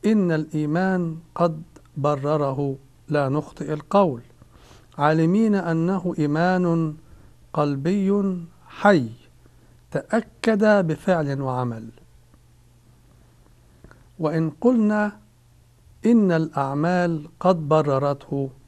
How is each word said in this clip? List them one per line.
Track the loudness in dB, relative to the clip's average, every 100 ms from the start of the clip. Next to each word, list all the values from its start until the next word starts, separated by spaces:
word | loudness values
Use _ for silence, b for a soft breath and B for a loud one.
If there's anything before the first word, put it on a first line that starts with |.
| 2
إن | 2 2
الإيمان | 0 -2 -4 -2 -2 0 -2 -4 -8 -14
قد | -2 -2 -2 -14 -20 -16 -4
برره، | -2 -2 -2 -2 -2 -2 -4 -6 -14 _ -4
لا | -2 0
نخطئ | -2 -4 -12 -8
القول، | -8 0 2 2 0 -12 -20 b b b b b -2
عالمين | 2 4 2 2 2
أنه | 0 0 -2 0 -2 -4 -2
إيمان | -2 2 2 2 2 0 -2 -6 b b b b -10
قلبي | -2 -2 0 -2 0 0 0 0 -4 -10 -20 -20
حي | 0 4 4 2 -10 -20 -20 b b b b _
تأكد | -10 -4 -4 -4 -6 -2 2 4 2 2
بفعل | -2 0 0 0 -4
وعمل. | -4 -4 -4 -6 -14 -20 -20 -20 _ _ _ _ _ _ _ _ _ b b b b b b b b b b -6
وإن | -4 -2 -2
قلنا | 0 2 4 2 2 -2 -6 _ _ _ _ _ _ _ -4 2
إن | 4 4
الأعمال | 2 0 -2 -2 0 0 0 0 -2 -8 -2
قد | 0 0 2
بررته | 2 2 0 0 -4 -6 -6 -6 -10